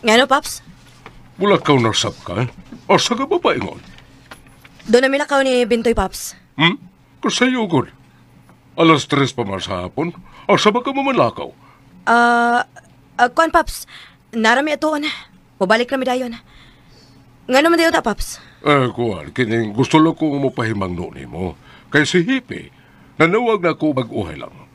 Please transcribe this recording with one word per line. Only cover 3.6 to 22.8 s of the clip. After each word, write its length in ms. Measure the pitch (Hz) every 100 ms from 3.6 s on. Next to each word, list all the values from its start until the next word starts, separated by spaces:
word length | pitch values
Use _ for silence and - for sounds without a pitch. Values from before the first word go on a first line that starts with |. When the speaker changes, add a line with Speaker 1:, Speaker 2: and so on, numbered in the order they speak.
| 104 - - - - - - - - - - -
Speaker 1:
Doon 160 | - 233
na 80 | 262
milakaw 320 | 277 - 277
ni 240 | 269 247
Bintoy, 320 | 233 233 226 214
Paps. 400 | 190 - - - _ -
Speaker 2:
Hmm? 160 | 165 202 - _ _ _
Kasayo, 400 | 226 - 254 254
good. 240 | 214 151 - - _ _ _ - - - _ -
Alas 320 | 165 156 -
tres 240 | 139 135
pa 160 | - 104
man 160 | 95
sa 240 | - 92 90
hapon. 240 | - 165 - - -
Asa 240 | - 202 208
ba 160 | 220
ka 80 | 247
mamanlakaw? 560 | 269 277 240 120 - 73 - - _ - -
Speaker 1:
Ah, 640 | - 233 240 240 240 240 - - _ _ _ -
ah, 120 | 247
kuwan, 160 | 247 330
Paps. 400 | 339 311 - - - - _ _ 233
Narami 400 | 220 247 302 294
atoon. 320 | 311 302 302 - - - _ _
Mabalik 320 | 190 226 247
na 80 | 269
mi 80 |
dayon. 320 | 254 254 247 233 - - - _ _ - - - - _ -
Ngano 180 | 254 320
man 80 | 339
dayon 160 | 330 330
ta, 80 |
Paps? 400 | 233 202 - - - -
Speaker 2:
Eh, 320 | 147 147 123
kuwan, 400 | 113 120 90 78
kining 400 | - 123 117 107
gusto 240 | 104 131 156
lang 160 | 160
kong 240 | 160 156 139
mapahimangno 800 | 135 - 113 104 95 87 90 -
nimo. 400 | 67 76 92 - - - -
Kay 160 | 143
si 160 | 147 180
Hippie, 480 | 175 262 - 147 135 _